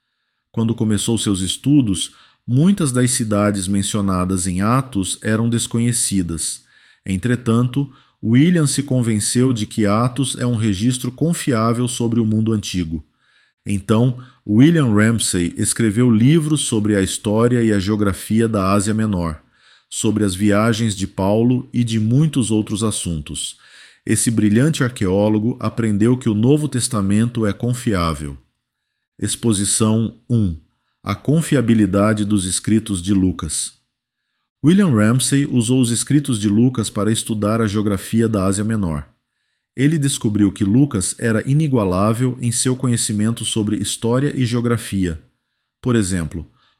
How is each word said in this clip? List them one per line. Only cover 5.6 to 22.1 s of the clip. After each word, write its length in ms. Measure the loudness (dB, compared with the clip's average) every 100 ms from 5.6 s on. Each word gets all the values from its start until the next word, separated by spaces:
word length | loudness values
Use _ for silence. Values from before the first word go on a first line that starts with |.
| -2 -2 -2 -2 -2 -2 -2 -4 -8 -10 _ _ _ _ -6
Entretanto, 880 | -4 -2 -2 0 0 0 -2 -6 -8 _ _
William 420 | 0 4 4 4 2
se 160 | 0
convenceu 720 | -2 0 0 0 0 0 2
de 140 | 0 -2
que 180 | 0 0
Atos 500 | 2 0 -2 -4 -4
é 80 | -2
um 100 | 0
registro 560 | 0 0 0 -2 -4
confiável 760 | -4 -2 -2 -2 0 0 0 -2
sobre 320 | -2 -2 0
o 60 | 2
mundo 280 | 2 0
antigo. 520 | 0 -2 -4 -4 -6 -10 _ _ _ _ _ -6
Então, 580 | -4 0 2 2 -2 -10 _ 0
William 460 | 4 6 6 2
Ramsay 600 | 2 2 0 -2 -2 -2 -2
escreveu 520 | -4 0 0 2 2
livros 520 | 4 4 4 2 -2
sobre 340 | -2 -2 0 0
a 60 |
história 640 | 0 -2 -2 2 2 2
e 100 | 2
a 60 | 0
geografia 680 | 0 0 -2 -4 -2 0 0
da 240 | 0 0
Ásia 220 | 0 0
Menor, 480 | -2 -2 -2 -4 -6 _ _ _ _ _
sobre 340 | -4 -2 0
as 120 | 0 0
viagens 600 | 2 2 2 0 -2 -2
de 120 | -6
Paulo 600 | -2 0 2 2 0 -2
e 100 | -2
de 160 | -2 0
muitos 520 | 2